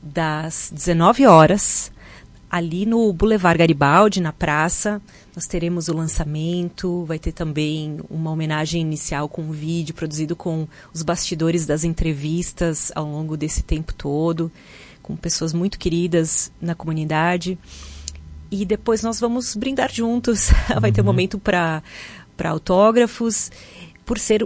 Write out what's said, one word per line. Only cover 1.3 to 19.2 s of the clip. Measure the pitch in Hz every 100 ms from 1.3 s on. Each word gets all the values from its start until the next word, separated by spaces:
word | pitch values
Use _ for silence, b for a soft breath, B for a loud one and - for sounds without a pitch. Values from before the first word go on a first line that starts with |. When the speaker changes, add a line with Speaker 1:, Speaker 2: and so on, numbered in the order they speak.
| 165 156 202 - - - B B B B - -
Speaker 1:
ali | 175 170 175 208
no | 233 226
Boulevard | 170 208 214 180 156
Garibaldi, | 165 143 143 160 214 202
na | 165
praça. | - 160 151 160 - 214 208 208 B B -
Nós | -
teremos | 180 170 175 165
o |
lançamento, | 160 160 - 147 151 160 175 175 - 185 175
vai | 165 160
ter | 165
também | - 160 151 151 156 151 151 -
uma | 160 160
homenagem | 160 156 156 160 170
inicial | 160 151 - 143 147
com | -
um | 156
vídeo | 151 156 170 156
produzido | 165 156 151 156
com | 165 - 160 156 B B
os | 165
bastidores | 165 175 - 165 160 170 156
das | 151
entrevistas | 170 165 160 147 151 170 180 - 170 156 -
ao | -
longo | 151 147 156 156
desse | 156 -
tempo | - 156 160
todo, | - 143 143 165 165 165 B B B B B
com | - 156
pessoas | 170 - 165
muito | 165 185 -
queridas | 180 165 175 170 160 - - -
na | 170
comunidade. | 165 160 160 156 156 170 180 170 185 B B B B B B - - -
E | 196
depois | 196 208 - 220
nós | 220 226